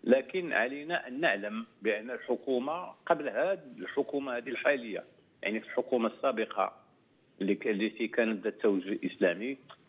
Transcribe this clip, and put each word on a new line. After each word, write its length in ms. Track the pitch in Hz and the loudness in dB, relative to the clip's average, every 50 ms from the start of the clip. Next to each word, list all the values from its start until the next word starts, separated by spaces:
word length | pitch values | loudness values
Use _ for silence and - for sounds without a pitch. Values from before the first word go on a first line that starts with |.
| - | 8
لكن 500 | - 127 135 131 - - 190 175 160 - | 6 6 6 6 0 -4 -4 -2 0 2
علينا 540 | - 113 127 135 147 147 160 175 160 - | 2 2 0 -2 -6 -4 -2 -4 -4 -4
أن 120 | 123 127 135 | -4 -4 0
نعلم 460 | 165 151 101 101 101 104 107 110 113 - - _ | 2 2 2 2 -2 -4 -6 -6 -8 -10 -14 _
بأن 300 | 98 110 104 107 107 127 | 0 0 0 0 -2 -6
الحكومة 840 | 127 - - - 123 - - - 131 123 127 143 160 175 180 - - _ _ | -8 -8 -2 -2 -2 -2 0 0 0 0 0 -2 -4 -4 -6 -10 -12 _ _
قبل 240 | - 170 151 143 131 | 2 2 2 2 -2
هذه 300 | 101 113 151 185 196 180 156 131 - | 0 0 2 2 0 -2 -4 -16 -12
الحكومة 600 | - - - - 143 143 - - 143 139 139 123 | -12 -10 -4 0 -2 0 0 0 -4 -2 -2 -4
هذه 120 | 120 117 131 | -4 -4 -4
الحالية، 540 | 123 - - 135 143 131 120 113 95 85 - - - - _ _ _ _ | -6 0 2 2 2 2 0 -6 -6 -8 -8 -10 -20 -20 _ _ _ _
يعني 180 | - 95 107 113 | -4 -2 -2 -2
في 80 | - | -4
الحكومة 400 | - - - 120 - 131 123 113 | -2 -4 -4 0 2 2 2 2
السابقة 680 | 110 - - - 139 120 110 110 - - 104 95 95 - - - _ _ _ _ _ _ _ _ _ _ - | 2 0 0 0 0 2 0 -2 -2 0 0 0 0 -2 -10 -20 _ _ _ _ _ _ _ _ _ _ -2
اللي 140 | 95 98 101 | 0 2 2
ك-، 120 | 101 - | 2 2
التي 400 | 123 107 98 107 107 - - 117 | 0 2 2 0 -2 0 -2 -4
كانت 360 | 110 - - 117 110 110 98 90 | -2 2 2 2 2 0 -2 -2
ذات 180 | 110 98 - | -4 -4 2
توجه 380 | - 110 98 95 87 95 107 110 - | 2 4 4 4 0 -2 -4 -4 -4
إسلامي، 520 | 90 - - 101 90 85 90 110 131 135 131 - - - _ _ | -6 0 2 2 2 2 2 -4 -6 -8 -8 -12 -20 -20 _ _